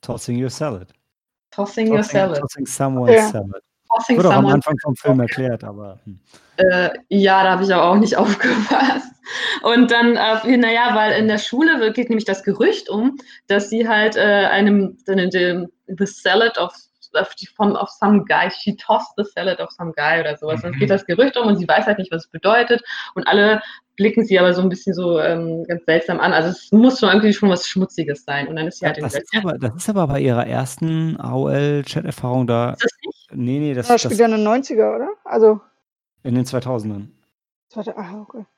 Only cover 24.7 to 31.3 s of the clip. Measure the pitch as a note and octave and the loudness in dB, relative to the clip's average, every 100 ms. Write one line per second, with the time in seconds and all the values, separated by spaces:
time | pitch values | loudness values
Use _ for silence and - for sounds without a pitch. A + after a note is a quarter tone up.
24.7 | F#3 - F3 F3 E3+ D#3 E3+ E3 E3 E3 | -2 -6 -4 -2 0 0 -2 -4 -8 -6
25.7 | E3+ - D#3+ - F3 E3+ D#3+ E3 F#3 - | -6 0 0 0 -2 0 2 0 -4 2
26.7 | G#3 B3+ C4 G#3 G3 G#3+ G3+ G3+ F3+ - | 6 6 4 2 4 2 2 2 0 -2
27.7 | F#3+ F#3 - D3+ C#3+ - C#3+ C#3+ D#3+ D#3+ | -4 -4 -4 -6 -8 -6 -6 -6 -6 -8
28.7 | - E3 D3+ C#3 C3+ - A3 F#3+ D3 B2+ | -4 -4 -4 -6 -6 -4 -4 -4 -4 -6
29.7 | C#3 - G3+ D#3 C#3 C#3 A#2 A#2 A#2+ C3 | -6 -4 -2 0 0 0 0 -2 -4 -6
30.7 | - D#3+ D#3+ D#3+ D#3+ B2 | -6 -4 -2 -4 -6 -6